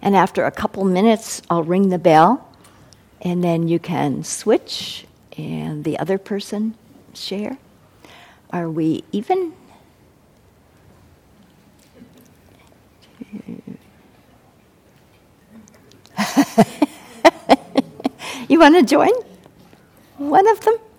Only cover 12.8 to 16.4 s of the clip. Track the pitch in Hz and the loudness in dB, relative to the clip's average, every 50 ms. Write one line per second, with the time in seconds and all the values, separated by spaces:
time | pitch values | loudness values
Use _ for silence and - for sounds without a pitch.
12.8 | _ _ _ _ _ _ _ _ - _ - 208 - - - - - - - - | _ _ _ _ _ _ _ _ -20 _ -18 -18 -14 -14 -16 -16 -16 -18 -20 -20
13.8 | _ _ _ _ _ _ _ _ _ _ _ _ _ _ _ _ _ _ _ _ | _ _ _ _ _ _ _ _ _ _ _ _ _ _ _ _ _ _ _ _
14.8 | _ _ _ _ _ _ _ _ _ _ _ _ _ _ 214 226 - - _ - | _ _ _ _ _ _ _ _ _ _ _ _ _ _ -20 -20 -20 -20 _ -20
15.8 | _ _ - - _ - _ - 208 - - - | _ _ -20 -20 _ -20 _ -8 -8 -4 0 0